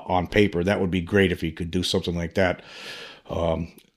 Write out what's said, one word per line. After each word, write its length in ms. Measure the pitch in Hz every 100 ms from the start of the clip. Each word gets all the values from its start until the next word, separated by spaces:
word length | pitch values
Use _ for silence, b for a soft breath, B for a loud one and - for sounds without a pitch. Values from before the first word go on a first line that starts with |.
| -
on 200 | 92 85
paper. 380 | 104 101 85
That 160 | 90 95
would 100 | 95
be 100 | 92
great 300 | 85 101 92
if 100 | 85
he 120 | 82
could 180 | 78 85
do 120 | 92
something 320 | 87 95 87
like 200 | 85 85
that. 280 | - 90 90 B B B B B B -
Um, 440 | - 85 80 82 - _